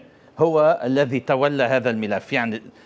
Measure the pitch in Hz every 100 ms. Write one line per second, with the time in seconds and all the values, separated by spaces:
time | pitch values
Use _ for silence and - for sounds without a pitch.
0 | - - - - 160 156 151 170 123 135
1 | 139 127 123 135 143 143 120 131 120 110
2 | 107 98 - 135 113 107 - -